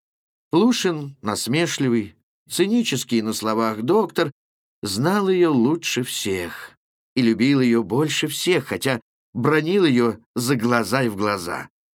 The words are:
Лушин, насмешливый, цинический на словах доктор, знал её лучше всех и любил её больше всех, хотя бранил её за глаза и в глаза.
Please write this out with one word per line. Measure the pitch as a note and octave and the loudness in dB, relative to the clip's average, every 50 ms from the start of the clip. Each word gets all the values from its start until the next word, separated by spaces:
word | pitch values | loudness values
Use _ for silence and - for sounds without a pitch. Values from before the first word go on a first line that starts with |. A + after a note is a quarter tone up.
| _ _ _ _ _ _ _ _ _ _ | _ _ _ _ _ _ _ _ _ _
Лушин, | - E3 G#3 B3 A#3 - - F#3 E3+ D3+ C#3+ C#3+ C#3 _ | 2 2 4 4 2 2 0 -2 -4 -4 -6 -12 -14 _
насмешливый, | - G#2+ G#2 - - A2 B2+ - D3+ - C3+ - C#3+ B2+ A#2 A#2 G#2 G2+ - _ _ _ _ _ _ - | -6 -6 -4 -4 -4 -2 -2 0 0 -2 -2 -2 0 0 0 0 -2 -4 -10 _ _ _ _ _ _ -8
цинический | - - F3+ G3 A3+ B3 A3+ - C#3 B2 - - A#2+ A2+ | -4 -2 0 2 2 0 0 0 -2 -4 -4 -2 -2 -2
на | G#2+ A2 G#2+ | -2 -2 -4
словах | - G#2+ A2 G#2+ A2 A2+ A2+ A2 G#2+ | -4 -2 -2 0 0 0 0 -2 -2
доктор, | A2+ C3 F3+ A3 G#3 F3 - - E3 C#3+ - _ _ _ _ _ _ _ _ _ | -2 0 2 2 2 0 -2 -2 -2 -2 -4 _ _ _ _ _ _ _ _ _
знал | - G2+ F#2+ G2+ C3+ E3+ G3 G#3 G3 F#3+ | -10 -6 -4 -2 0 2 2 2 2 2
её | F#3+ F3+ F3 E3 | 2 4 4 4
лучше | D3+ B2 A2+ C3 D#3+ E3+ - - - - C3 | 4 4 4 2 2 0 -2 -4 -4 -4 -4
всех | - - - - G#2 F#2+ F#2 F2 E2 - - - - - _ _ _ _ _ _ _ _ | -4 -6 -6 -4 -4 -4 -4 -6 -8 -10 -12 -16 -18 -20 _ _ _ _ _ _ _ _
и | C3 | 2
любил | B2+ A2+ A2+ - A#2+ C#3 C#3+ C#3 | 2 2 2 2 2 2 2 4
её | C3 A#2+ A#2 A#2 A2 | 4 4 2 2 0
больше | F2 G#2+ C3 D#3+ D3 C#3 - - D3 | 0 0 0 0 0 -2 -2 -4 -4
всех, | C#3+ - - F3 F3+ D3+ - - | -4 -4 -2 0 0 0 0 -2
хотя | G#2 F2+ - C3+ B2+ A2+ - _ _ _ _ _ - | -6 -4 -2 -2 -2 -4 -6 _ _ _ _ _ -6
бранил | A2 A#2+ C#3+ D3+ D#3 D3+ D#3+ F#3 G3+ F#3 | -2 0 2 2 2 2 2 2 2 4
её | D#3 B2+ A#2+ A#2+ A#2 G#2+ - - _ - | 4 4 4 4 2 0 -2 -8 _ -8
за | - A#2+ B2 C#3+ | -4 -2 0 0
глаза | A#2 G#2+ A#2+ B2 A#2+ A2+ F#2 A2 C3+ C3 | 0 2 2 2 0 0 0 -2 -2 -2
и | A#2 | -2
в | G2+ F#2+ | -2 -2
глаза. | G#2 G#2 G2+ F#2+ E2+ E2+ - - - - _ _ _ _ _ | -2 -2 -2 -2 -4 -6 -8 -10 -10 -14 _ _ _ _ _